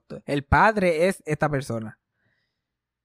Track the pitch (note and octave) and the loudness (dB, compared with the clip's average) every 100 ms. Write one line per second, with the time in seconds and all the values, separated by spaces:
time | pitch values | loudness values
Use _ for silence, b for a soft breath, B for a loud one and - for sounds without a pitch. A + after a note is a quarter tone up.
0 | _ - - C#3+ C#3 C#3+ G3 G#3+ F3+ D#3 | _ -16 -6 -6 0 2 4 2 0 2
1 | F3+ F#3+ - D3+ D#3+ D3 B2+ A#2 A2 - | 0 0 -6 -2 -2 -2 -4 -8 -8 -14
2 | _ _ _ _ _ _ _ _ _ _ | _ _ _ _ _ _ _ _ _ _